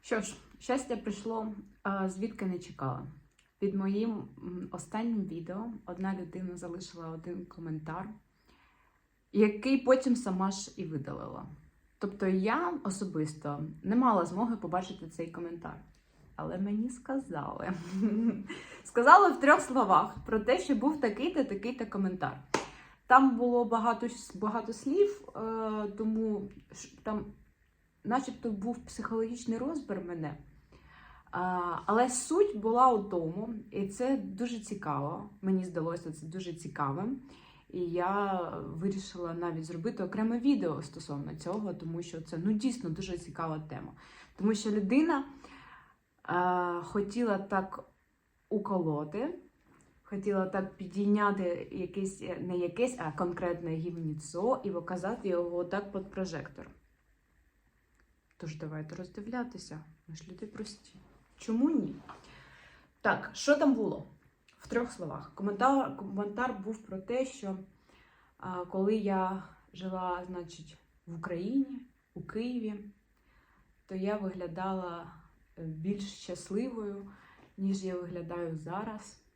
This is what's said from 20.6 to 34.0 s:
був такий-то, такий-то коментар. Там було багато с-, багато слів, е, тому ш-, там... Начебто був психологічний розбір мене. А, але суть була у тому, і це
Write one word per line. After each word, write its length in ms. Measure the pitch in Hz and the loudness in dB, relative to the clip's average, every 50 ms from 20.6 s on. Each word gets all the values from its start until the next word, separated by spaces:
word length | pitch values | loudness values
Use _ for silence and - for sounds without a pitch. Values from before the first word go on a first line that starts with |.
| - - 277 | 4 0 0
був 260 | 214 220 269 208 - | 4 4 2 2 2
такий-то, 420 | - 226 208 208 262 349 359 320 269 | 0 0 0 0 -2 0 2 2 0
такий-то 420 | - 202 196 196 233 247 - 226 | 0 0 -4 -4 -4 -4 -4 -6
коментар. 580 | 214 - 202 196 185 180 185 - 131 - - - - - - - - - - - - - _ _ _ | -6 -2 0 0 0 0 -2 -4 -4 -4 -8 -14 -4 -4 -4 -4 -4 -14 -18 -20 -20 -20 _ _ _
Там 300 | 254 262 269 269 240 226 | 10 12 12 10 6 6
було 280 | 233 247 240 240 240 | 4 4 6 4 4
багато 400 | 208 226 226 220 240 226 214 240 | 4 2 4 4 4 2 2 0
с-, 340 | 240 - - - - - 180 | -4 -4 -6 -14 -12 -8 -4
багато 340 | 208 208 208 233 220 214 226 | -2 -2 0 -2 -4 -4 -8
слів, 560 | - - 277 277 381 403 403 403 - - - - | -6 -2 0 6 6 6 4 4 -4 -10 -12 -10
е, 520 | - 220 220 226 226 220 220 214 214 208 208 202 208 | -6 -6 -4 -4 -2 -2 -2 -2 -2 -2 -4 -4 -2
тому 520 | 226 220 220 220 220 220 214 202 - - - - - _ - | -2 0 0 0 0 0 0 -2 -4 -8 -12 -16 -20 _ -18
ш-, 160 | - - - - - - | -16 -16 -16 -18 -10 -6
там... 220 | 110 107 104 - - - - - _ _ _ _ _ _ _ _ _ _ _ _ | -4 -4 -4 -4 -6 -14 -18 -20 _ _ _ _ _ _ _ _ _ _ _ _
Начебто 480 | - 226 262 269 - 226 - - 233 | 0 0 0 0 -2 -8 -6 -4 -4
був 340 | 214 196 196 233 240 - - | -2 -2 -2 -4 -4 -4 -8
психологічний 720 | - - - 214 - 226 220 226 226 240 240 - - 226 233 | -14 -10 -8 -6 -2 0 0 0 0 -2 -6 -4 -2 -2 -2
розбір 440 | 247 285 330 302 269 - 202 185 180 175 | 0 -2 -2 -4 -4 -4 -4 -4 -4 -6
мене. 300 | 175 170 160 147 - - - - - - - _ - - - - - - - - - - - - | -6 -4 -4 -6 -6 -8 -14 -20 -20 -20 -20 _ -20 -20 -20 -20 -20 -20 -20 -20 -20 -20 -20 -6
А, 440 | - - 185 185 180 180 175 175 170 - - | -4 -2 0 0 0 0 0 0 -2 -2 2
але 240 | - 202 220 247 254 | 4 6 6 6 6
суть 500 | 247 - - - 311 349 415 403 - 214 | 4 -2 -2 2 6 6 6 6 4 0
була 340 | 196 220 226 240 254 262 247 | 0 2 8 10 10 10 10
у 100 | 214 196 | 6 2
тому, 500 | - - 175 165 160 165 190 226 233 233 214 - - | 2 0 0 0 0 -2 -4 -4 -6 -6 -10 -10 -8
і 160 | - 196 196 196 | -4 -2 -2 -2
це 300 | - - | -2 0